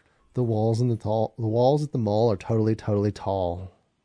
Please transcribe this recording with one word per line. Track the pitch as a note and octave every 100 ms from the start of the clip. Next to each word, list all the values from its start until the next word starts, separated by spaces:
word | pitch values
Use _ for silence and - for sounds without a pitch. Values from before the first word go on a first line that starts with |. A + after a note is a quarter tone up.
| _ _ _
The | B2+
walls | A#2+ G#2+ A2+ A2+
in | B2
the | A2
tall, | G#2 A2 A2 -
the | A2+
walls | A2+ B2+ D3
at | D3
the | C3
mall | G#2+ G#2+ A#2
are | G2
totally, | - A2+ A2 A2
totally | - G2+ G#2
tall. | G2 - G2 F2+ F2 F#2 _ _ _